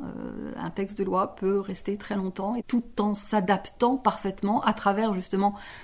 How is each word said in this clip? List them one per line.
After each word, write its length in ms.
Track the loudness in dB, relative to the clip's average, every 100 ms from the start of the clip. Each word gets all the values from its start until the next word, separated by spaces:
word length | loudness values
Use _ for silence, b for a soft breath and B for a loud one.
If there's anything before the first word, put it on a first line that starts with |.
euh, 500 | -10 -8 -8 -8 -8 -8
un 100 | -8
texte 300 | -4 -6 -2
de 60 |
loi 300 | 0 2 0 0
peut 220 | 2 2
rester 380 | 0 -6 -4 -6
très 180 | -2
longtemps 400 | -2 -2 -2 -2
et 80 | -2
tout 220 | 0 0 0 0
en 140 | 0
s'adaptant 840 | 0 0 2 4 2 0 2 4 4
parfaitement 640 | 2 0 -4 -2 2 2
à 140 | 2
travers 400 | 2 2 4 2
justement 400 | 0 0 2 2 2 B B